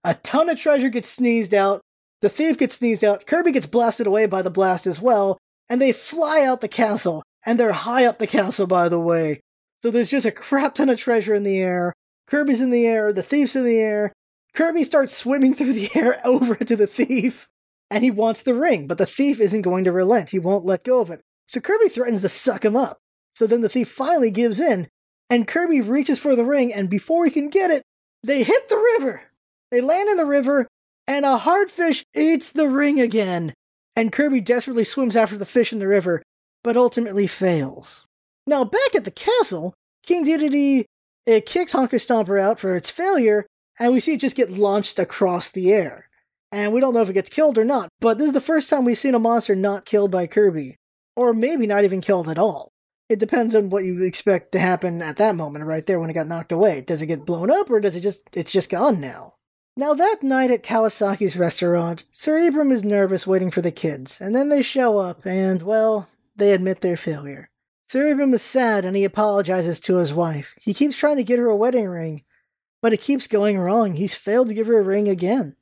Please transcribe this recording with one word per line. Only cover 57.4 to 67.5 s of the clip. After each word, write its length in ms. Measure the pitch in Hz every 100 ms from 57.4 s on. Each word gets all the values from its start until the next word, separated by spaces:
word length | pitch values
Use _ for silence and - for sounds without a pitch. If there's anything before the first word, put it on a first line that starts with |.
| 185
up, 180 | 359 415
or 120 | 226
does 160 | 202 175
it 60 |
just, 280 | 196 190 _
it's 180 | 180 156
just 180 | 190 -
gone 300 | 180 277 196
now? 340 | 135 - - _ _ _ _ -
Now, 180 | 285
that 280 | 285 381 427
night 300 | 269 262 254
at 100 | 240
Kawasaki's 720 | - 226 220 - 202 190 196 180
restaurant, 680 | 170 - 175 175 170 165 -
Sir 340 | - - 311 339
Abram 240 | 285 285
is 140 | 247
nervous 420 | 202 202 190 185 190
waiting 240 | 190 185
for 120 | 185
the 100 | 175
kids, 480 | 160 165 139 131 -
and 120 | 190
then 160 | 240 285
they 140 | 294
show 360 | 254 269 247 208
up, 280 | 180 170 190
and, 360 | 190 190 185
well, 460 | 175 220 220 214 180 _ _ -
they 160 | 202
admit 300 | 196 185 185
their 140 | 185 170
failure. 540 | - 151 143 - -